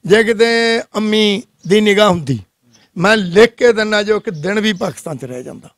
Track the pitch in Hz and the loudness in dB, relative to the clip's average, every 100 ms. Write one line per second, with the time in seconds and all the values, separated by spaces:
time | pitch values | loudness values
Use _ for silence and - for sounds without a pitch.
0 | - 208 220 220 233 233 233 226 - 208 | 2 2 2 0 0 2 0 -2 -4 -6
1 | 214 214 208 196 - _ 160 208 208 202 | -2 0 0 -2 -8 _ 0 2 2 4
2 | 214 175 135 120 - _ _ _ _ - | 2 2 -2 -6 -8 _ _ _ _ -2
3 | 185 220 180 180 233 _ 247 220 214 214 | 0 0 2 4 4 _ 2 2 0 -2
4 | 208 214 - 165 170 214 214 185 - 127 | 0 -2 -4 -8 -4 -2 -2 -4 -8 -8
5 | 165 139 127 127 127 123 - | -12 -12 -12 -12 -14 -18 -20